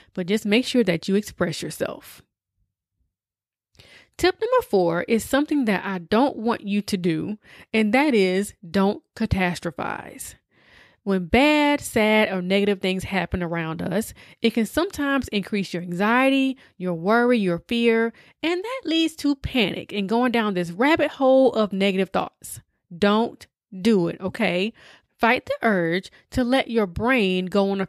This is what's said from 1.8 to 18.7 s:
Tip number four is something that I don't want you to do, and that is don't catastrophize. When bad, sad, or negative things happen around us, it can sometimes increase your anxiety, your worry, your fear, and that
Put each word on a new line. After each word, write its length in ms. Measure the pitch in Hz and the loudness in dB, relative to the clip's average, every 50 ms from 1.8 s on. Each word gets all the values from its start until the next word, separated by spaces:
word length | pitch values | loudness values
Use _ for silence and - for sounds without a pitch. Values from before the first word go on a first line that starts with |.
| - - - - - - - - - _ _ _ _ _ _ _ _ _ _ _ _ _ _ _ _ _ _ _ _ _ _ _ _ _ _ _ _ _ _ _ - - - - - _ _ - | -6 -8 -8 -10 -16 -20 -20 -20 -20 _ _ _ _ _ _ _ _ _ _ _ _ _ _ _ _ _ _ _ _ _ _ _ _ _ _ _ _ _ _ _ -20 -20 -20 -20 -20 _ _ -2
Tip 200 | - 370 - - 453 | 0 0 0 0 -2
number 240 | 466 508 494 - - | 2 2 2 2 2
four 380 | - 190 180 170 165 170 - - | 2 2 2 2 0 -2 -2 0
is 160 | 233 220 - | 0 -2 0
something 400 | - - 269 294 - 311 294 254 | 0 0 0 0 2 0 0 0
that 220 | 214 196 180 - | 0 0 -2 -2
I 140 | 196 190 185 | -6 -8 -8
don't 360 | 170 - - 220 269 285 - | -4 0 2 2 2 2 0
want 300 | - 214 233 220 - 208 | -2 -4 -4 -4 -4 -4
you 160 | 202 202 208 196 | -4 -4 -4 -2
to 160 | - 214 190 | -2 -4 -2
do, 400 | 175 180 160 156 156 190 214 - _ - - - - _ - | -2 -2 -2 -2 -4 -6 -8 -10 _ -20 -20 -20 -14 _ -2
and 220 | 220 220 208 208 | 0 0 2 2
that 180 | 262 294 311 247 | 2 2 2 2
is 400 | 214 190 185 180 190 202 - - _ - 165 | 2 2 2 2 0 -2 -4 -8 _ -12 -4
don't 320 | 156 196 190 196 214 - - _ - | 0 0 2 2 0 -4 -8 _ -10
catastrophize. 1160 | - 226 - - 190 185 175 170 - - 170 - - - - - - - - - 269 - - - _ _ _ _ _ _ _ - - - _ _ _ - | -6 -2 0 0 0 0 -2 -2 -4 -6 -8 -8 -8 -8 -8 -8 -10 -12 -14 -16 -16 -16 -18 -18 _ _ _ _ _ _ _ -20 -20 -20 _ _ _ -4
When 200 | 202 196 190 180 | -2 -2 -2 0
bad, 560 | 160 - 240 277 302 302 302 294 294 285 294 | 2 4 4 6 6 4 4 4 2 2 0
sad, 500 | - - - 233 214 214 214 214 214 - | -2 -4 -2 0 2 4 4 4 2 2
or 100 | 190 185 | 0 -4
negative 400 | 180 180 190 202 202 202 202 190 | -2 0 0 2 2 2 0 0
things 220 | - 185 185 185 - | 0 -2 -2 -2 -4
happen 400 | - 202 185 175 - - 185 175 | -4 -4 -4 -4 -2 -4 -4 -4
around 400 | 165 170 170 160 160 160 170 170 | -4 -4 -4 -4 -4 -6 -6 -6
us, 320 | 185 170 208 233 - - - - - - _ | -4 -2 -4 -4 -4 -10 -20 -20 -20 -10 _
it 140 | - 233 - | -2 0 0
can 120 | 240 220 | 0 -2
sometimes 600 | - - 302 339 403 - - 285 277 277 269 254 - | -2 0 -2 -2 -2 -2 -4 -2 0 0 -2 -2 -2
increase 460 | - 208 180 - 214 202 190 - - | -4 -4 -4 -4 -4 -4 -4 -4 -6
your 80 | 170 175 | -8 -8
anxiety, 720 | 180 175 175 202 214 233 254 262 269 269 269 269 269 262 - - - _ | -6 -4 -2 0 2 2 4 4 4 2 2 2 0 -2 -6 -12 -20 _
your 180 | - 180 180 175 | -8 -6 -6 -4
worry, 460 | 160 165 190 220 240 240 247 247 233 | -2 0 2 2 4 4 4 4 2
your 180 | 196 180 170 170 | 2 2 0 -2
fear, 540 | - - 240 233 233 233 226 226 226 233 - - - - _ _ | -2 -4 -2 0 2 2 4 2 2 -2 -4 -8 -20 -20 _ _
and 220 | - 320 359 359 381 | -4 -2 -2 -2 -4
that 180 | 453 | -6